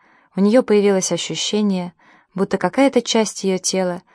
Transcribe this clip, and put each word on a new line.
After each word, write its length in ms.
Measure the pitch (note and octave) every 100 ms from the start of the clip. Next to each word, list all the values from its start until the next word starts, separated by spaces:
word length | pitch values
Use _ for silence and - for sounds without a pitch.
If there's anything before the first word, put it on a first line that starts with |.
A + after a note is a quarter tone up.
| _ _ _ F#3
у 60 |
неё 220 | G3+ B3+
появилось 480 | B3+ G#3 G3+ F#3+ F#3
ощущение, 840 | E3+ - D#3+ - G#3 G#3 F#3 F3+ - _ _ _ F3+
будто 220 | G3 F#3+
какая-то 440 | F3+ C4 C#4 B3
часть 420 | A#3+ A3+ G#3 -
её 140 | F#3+ F#3
тела 460 | - F#3+ F3+ F3 -